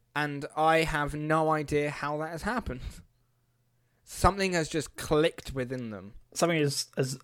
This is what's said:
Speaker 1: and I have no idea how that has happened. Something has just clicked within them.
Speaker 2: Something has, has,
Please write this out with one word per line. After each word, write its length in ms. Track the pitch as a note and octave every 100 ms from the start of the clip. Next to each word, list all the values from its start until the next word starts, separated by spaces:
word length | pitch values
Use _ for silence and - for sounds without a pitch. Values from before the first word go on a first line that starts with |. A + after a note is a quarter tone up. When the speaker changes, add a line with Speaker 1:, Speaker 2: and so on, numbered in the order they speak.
| _ C#3+
Speaker 1:
and 280 | D3 C#3+ D3 D3+
I 220 | D#3+ D#3+
have 360 | D#3 D#3 C#3+
no 360 | D3+ D3+ D#3+ D#3+
idea 400 | D#3 C#3+ D3 D3
how 260 | C#3+ D3 D3+
that 120 | D#3+
has 120 | E3
happened. 380 | G3+ B3 - B2+ - - - _ _ _ _ _ _ _ _ _
Something 520 | - - F3+ G3 F#3+
has 140 | F3 D#3
just 280 | D#3+ - -
clicked 580 | - D3+ E3 - -
within 360 | C3+ B2 B2+ A#2
them. 240 | G2+ G2 - -
Speaker 2:
Something 240 | - E3+ E3
has, 260 | C#3+ - - -
has, 220 | C3+ C#3